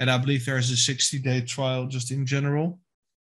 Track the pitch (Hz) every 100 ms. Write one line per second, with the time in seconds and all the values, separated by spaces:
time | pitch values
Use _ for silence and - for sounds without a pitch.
0 | 127 127 131 135 131 131 123 120 - 123
1 | - 139 131 127 120 - 131 127 131 131
2 | 120 135 131 139 143 147 170 180 _ _
3 | _ _